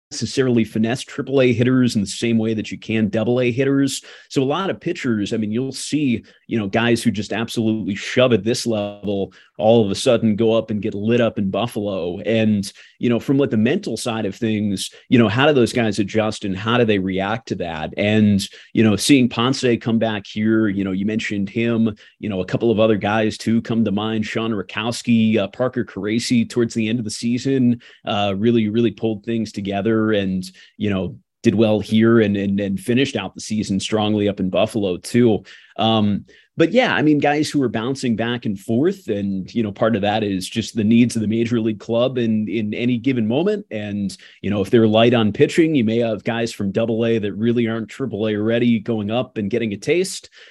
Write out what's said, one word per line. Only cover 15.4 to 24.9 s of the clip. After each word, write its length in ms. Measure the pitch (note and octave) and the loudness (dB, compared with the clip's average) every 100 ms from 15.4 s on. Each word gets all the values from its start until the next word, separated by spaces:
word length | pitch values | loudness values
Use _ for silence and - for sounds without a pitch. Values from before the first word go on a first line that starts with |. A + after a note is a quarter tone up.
do 80 | D3+ | 4
those 200 | C3+ A2 | 4 4
guys 260 | B2 A2 G#2 | 2 0 0
adjust 440 | G2 G#2+ G#2+ - | -2 0 0 -2
and 140 | G2+ F2+ | -6 -4
how 200 | A2 B2 | 0 2
do 80 | |
they 120 | A2 G#2 | 2 2
react 500 | F#2+ F#2 G2 A2 - | 0 -2 -2 -4 -6
to 60 | |
that? 380 | G2 E2 D#2 D#2+ | -6 -6 -6 -6
And, 500 | - G#2 G#2+ G#2 G2 - - - | -2 2 4 4 2 -2 -12 -4
you 100 | - | 2
know, 120 | A2 | 2
seeing 340 | G2 - C#3 A#2+ | 2 4 4 4
Ponce 340 | A#2+ B2 C3 B2 G#2+ | 0 -2 0 0 0
come 200 | A#2+ A2+ | 0 0
back 260 | A2+ G#2 | 0 -4
here, 420 | - G#2+ A2 A2 G#2+ | -8 -2 0 2 2
you 140 | G2 | 0
know, 80 | F#2+ | -2
you 140 | F#2+ | -2
mentioned 440 | G#2 A2 - G2+ G2 | -2 -4 -4 -6 -4
him, 460 | A#2 A#2 A2+ A2+ G#2 - _ | -2 0 0 0 -2 -14 _
you 100 | G#2+ | -6
know, 120 | F#2+ | -6
a 40 | |
couple 260 | F#2 - A#2 | -4 0 2
of 80 | G#2 | 4
other 180 | A2 G#2 | 2 2
guys 400 | G2+ A2 A2 - | 0 0 -2 -2
too 240 | A2 A2+ | -2 0
come 240 | G#2 A2+ | 0 0
to 60 | G#2+ | 0
mind, 340 | G#2 A2 A2 | -2 -2 -4
Sean 240 | G#2 A#2 A2+ | -4 -4 -4
Rakowski, 880 | G#2 - G#2+ A#2 | -4 -6 -6 -6